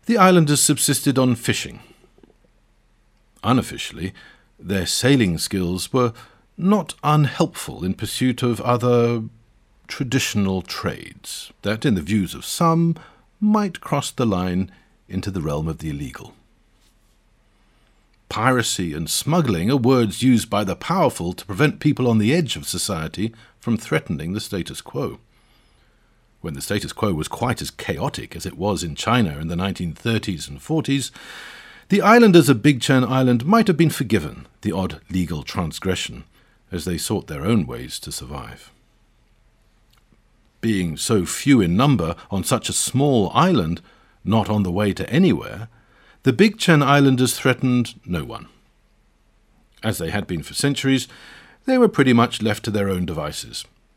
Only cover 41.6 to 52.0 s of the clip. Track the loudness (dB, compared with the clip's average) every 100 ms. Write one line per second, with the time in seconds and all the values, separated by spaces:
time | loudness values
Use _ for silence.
41.6 | 6 4 2 2 -2 -6 -6 -6 -2 -2
42.6 | -2 -4 -2 0 2 2 2 2 2 2
43.6 | 0 -4 -10 _ _ _ 0 2 2 0
44.6 | 0 0 0 -2 0 2 4 2 -4 -12
45.6 | -14 _ _ _ _ _ 0 4 4 4
46.6 | 4 4 6 6 6 4 2 2 0 2
47.6 | 2 0 -2 -8 -6 -6 -6 -12 -18 _
48.6 | _ _ _ _ _ _ _ _ _ _
49.6 | _ _ -6 -4 -4 -4 -4 -6 -6 -2
50.6 | -2 0 0 0 -2 -14 -20 -20 -20 _
51.6 | 0 4 4 4